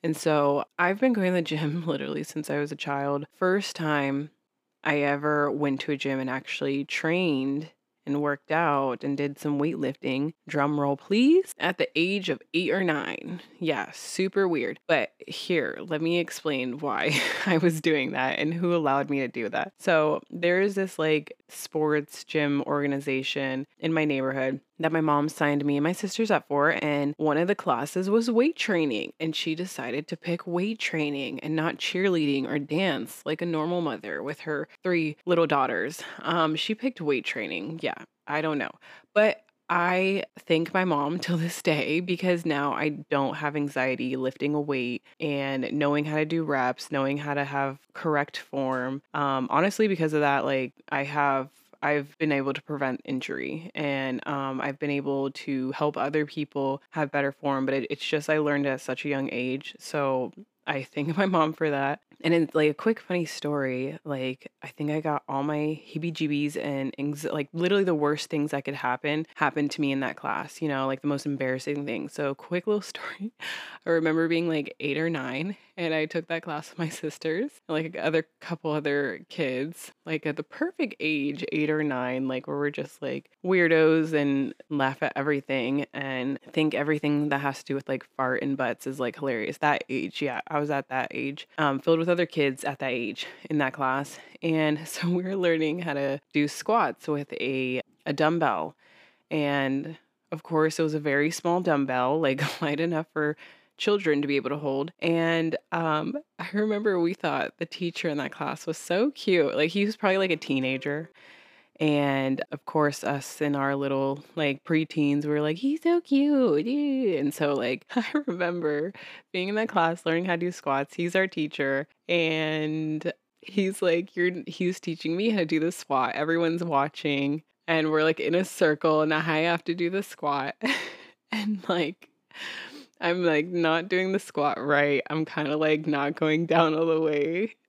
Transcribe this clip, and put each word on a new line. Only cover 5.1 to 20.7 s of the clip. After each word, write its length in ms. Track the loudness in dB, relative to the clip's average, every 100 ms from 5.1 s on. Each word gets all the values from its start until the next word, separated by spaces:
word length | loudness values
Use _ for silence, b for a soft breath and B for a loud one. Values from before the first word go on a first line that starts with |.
| 2 2 2 2
went 300 | 2 0 0
to 120 | -2
a 40 | -2
gym 240 | -2 -2
and 100 | -2
actually 540 | -4 -6 -4 -2 -2
trained 840 | -2 -2 0 2 2 0 0 -2 -6 _ _ _ -4
and 140 | -2
worked 320 | 0 -2 _
out 500 | 2 4 4 2 -2
and 140 | -2 0
did 220 | -2 -2
some 200 | -2 2
weightlifting, 760 | 0 0 -2 -2 -2 0 -2 -4 -4
drum 320 | 0 2 2
roll 160 | 0
please, 600 | -2 0 4 6 6 4 -2
at 200 | -2 0
the 100 | 0 2
age 320 | 0 0 -2
of 140 | -4 -2
eight 180 | -2 0
or 140 | 2
nine. 560 | 2 0 -2 -8 -10 -12 -14 -8
Yeah, 320 | -2 -2 -4
super 520 | -10 -12 -2 0 2 0
weird. 320 | 0 -2 -6 0
But 280 | 0 0 _ -14
here, 520 | -12 -2 0 0 -6
let 220 | -6 -2
me 160 | 0 0
explain 600 | -2 -4 -4 -2 -2 -4
why 380 | -4 0 0 0 0
<laughs> 140 | -2 2
I 100 | 6
was 240 | 4 4
doing 320 | 2 2 2
that 260 | 0 0 0
and 140 | -2
who 240 | 0 0 2
allowed 320 | 2 2 2
me 120 | -2
to 80 | -2
do 200 | -4 -2
that. 240 | -2 -4 _
So 420 | 2 4 4 0 -4
there 320 | -2 2 4
is 140 | 2